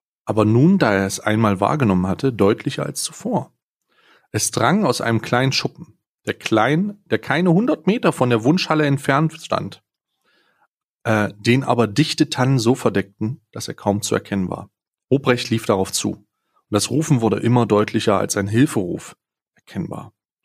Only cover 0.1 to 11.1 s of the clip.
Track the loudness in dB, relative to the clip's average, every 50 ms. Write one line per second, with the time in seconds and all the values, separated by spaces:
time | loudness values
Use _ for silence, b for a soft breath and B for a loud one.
0.1 | _ _ -8 -2 0 2 4 4 4 6 6 4 4 4 4 2 2 2 0 -2
1.1 | -4 -4 -2 0 2 2 2 2 2 2 0 0 2 2 2 2 2 2 2 0
2.1 | -2 -2 -2 -4 0 2 2 2 2 0 -4 -8 -6 -6 -8 -8 -6 -8 -8 -10
3.1 | -10 -10 -8 -4 -4 -4 -6 -8 _ _ _ _ _ _ b b b b b b
4.1 | b b b b -6 -6 -4 -4 -2 0 0 2 2 2 2 0 -2 -2 -2 0
5.1 | 0 0 0 0 0 0 0 0 -2 -2 -4 -6 -8 -10 -20 -20 -20 _ _ _
6.1 | _ _ -8 -8 -8 -6 -4 0 2 2 2 2 2 0 -2 -4 -6 _ _ -4
7.1 | -4 -4 -2 -2 0 2 2 4 4 4 2 0 -2 0 0 -2 0 2 0 -2
8.1 | 0 2 2 2 2 2 2 2 2 2 0 0 0 0 2 2 0 0 0 0
9.1 | 0 2 2 0 -4 -8 -8 -4 -4 -4 -4 -6 -12 -16 _ _ _ _ _ _
10.1 | _ _ _ _ _ _ _ _ _ _ _ _ _ _ _ _ _ _ -2 -2